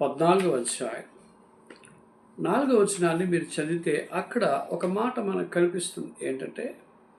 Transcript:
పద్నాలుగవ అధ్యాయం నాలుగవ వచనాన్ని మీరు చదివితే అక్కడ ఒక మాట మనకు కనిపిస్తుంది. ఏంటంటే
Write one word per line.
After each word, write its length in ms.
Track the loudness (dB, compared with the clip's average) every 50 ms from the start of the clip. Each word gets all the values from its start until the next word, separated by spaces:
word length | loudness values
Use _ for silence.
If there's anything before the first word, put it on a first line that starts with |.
పద్నాలుగవ 540 | -2 -2 0 2 4 6 6 6 4 2 2
అధ్యాయం 480 | 0 0 -2 -4 -4 -6 -6 -6 -8 -12 -14 -20 -20 -20 -20 -20 -20 -20 _ _ -20 -20 -20 -20 -20 -20 -20 -20 -20 -20 -20 -20 -20 _ -20 -10 -4
నాలుగవ 400 | 0 2 2 2 2 4 6 4
వచనాన్ని 460 | 4 4 2 2 2 2 2 2 0
మీరు 360 | 2 0 0 -2 -2 -4 -4
చదివితే 480 | -2 -2 -2 -2 0 0 0 -2 -2 -4 -6
అక్కడ 540 | -6 -4 -2 -2 0 2 2 2 0 -2 -4
ఒక 140 | -6 -2 -2
మాట 340 | 0 0 0 0 -2 -2 -2
మనకు 300 | -4 -2 -2 -2 -2 0
కనిపిస్తుంది. 800 | 2 2 2 2 2 -2 -6 -6 -8 -8 -10 -10 -10 -8 -6 -6
ఏంటంటే 540 | -4 -4 -6 -10 -8 -8 -8 -8 -8 -12 -20 -20 -20 -20 -20 _ -20